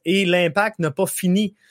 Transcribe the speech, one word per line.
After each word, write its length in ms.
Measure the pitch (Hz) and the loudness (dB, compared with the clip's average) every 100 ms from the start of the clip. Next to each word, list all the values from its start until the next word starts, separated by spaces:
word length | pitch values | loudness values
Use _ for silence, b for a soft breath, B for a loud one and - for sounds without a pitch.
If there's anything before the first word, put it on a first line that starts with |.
| 165 | -2
et 180 | 196 | 0
l'Impact 560 | 185 180 175 170 214 214 | 2 2 2 0 -2 -2
n'a 120 | 156 | -4
pas 140 | 143 190 | -2 -4
fini 480 | - 180 190 208 B B | -2 0 0 0 B B